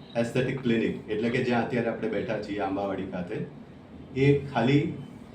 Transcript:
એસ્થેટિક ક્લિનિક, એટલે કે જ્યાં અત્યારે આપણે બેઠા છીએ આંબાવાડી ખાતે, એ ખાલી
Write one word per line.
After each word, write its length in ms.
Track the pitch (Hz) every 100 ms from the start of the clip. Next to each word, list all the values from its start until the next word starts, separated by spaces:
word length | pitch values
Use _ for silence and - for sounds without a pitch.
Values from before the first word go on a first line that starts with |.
| - 120
એસ્થેટિક 440 | 120 127 120 -
ક્લિનિક, 460 | 120 113 95 - -
એટલે 200 | 107 117
કે 140 | 123
જ્યાં 220 | 120 117 113
અત્યારે 220 | 120 113
આપણે 200 | 110 110
બેઠા 340 | 101 92 107
છીએ 180 | 101 101
આંબાવાડી 440 | 98 98 98 92
ખાતે, 420 | 95 92 90 110 - - - - - - - 131
એ 260 | 139 143 -
ખાલી 480 | 120 117 147 170 - - - -